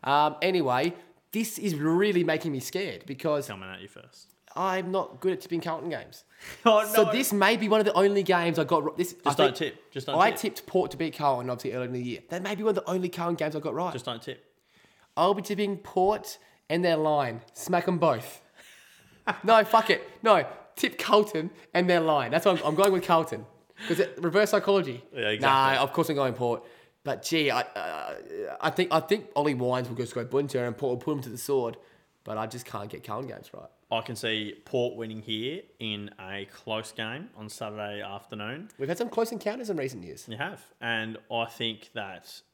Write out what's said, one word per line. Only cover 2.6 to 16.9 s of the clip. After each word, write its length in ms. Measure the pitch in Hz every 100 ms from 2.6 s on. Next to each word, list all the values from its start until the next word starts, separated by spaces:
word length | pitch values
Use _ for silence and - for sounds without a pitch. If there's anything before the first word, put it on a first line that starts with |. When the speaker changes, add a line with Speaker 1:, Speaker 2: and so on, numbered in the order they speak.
Speaker 1:
scared 420 | 127 180 190 92 -
because 420 | 135 160 147 139
Speaker 2:
Coming 200 | 98 95
at 140 | 95
you 80 | 98
first. 400 | - 120 - - _ _ -
Speaker 1:
I'm 340 | 190 185 180
not 300 | 190 - -
good 140 | 190
at 80 | 185
tipping 180 | - 170
Carlton 300 | 165 160 165
games. 340 | 147 - - _
Speaker 2:
<laughs> 360 | _ - - 233
Oh, 200 | 214 214
Speaker 1:
So 100 | 220
Speaker 2:
no. 80 | 214
Speaker 1:
this 220 | 220 262
may 240 | 202 196 233
be 100 | 208
one 140 | 214
of 40 | 208
the 80 |
only 300 | 175 196 202
games 340 | 185 180 170 165
I 60 |
got 200 | 151 170 147
wr-, 40 | -
this. 200 | 175 - 143
I 40 |
Speaker 2:
Just 80 | 143
don't 200 | 143 131
Speaker 1:
think 160 | 147
Speaker 2:
tip. 180 | - _
Just 160 | 135 131
don't 100 | 151
Speaker 1:
I 120 | 208
Speaker 2:
tip. 80 | - 226 -
Speaker 1:
tipped 100 | -
Port 240 | 185 -
to 60 | -
beat 200 | 160 -
Carlton, 320 | 147 131 127
obviously, 240 | 123 -
earlier 140 | 123 123
in 60 |
the 80 | 127
year. 180 | 123 117 -
That 120 | 175
may 140 | 185 208
be 80 |
one 60 | 220 196
of 60 | -
the 40 |
only 200 | 185 185
Carlton 260 | 180 170 170
games 200 | 156 151
I 20 |
got 140 | 147
right. 180 | 127 175
Speaker 2:
Just 140 | 131 123
don't 160 | 117
tip. 240 | - 123 _ _ _ _ _ _ _ -
Speaker 1:
I'll 160 | 175
be 80 | 202
tipping 340 | 185 202 202 196
Port 600 | - - 185 214 208 - _ _ _
and 140 | 165
their 120 | 180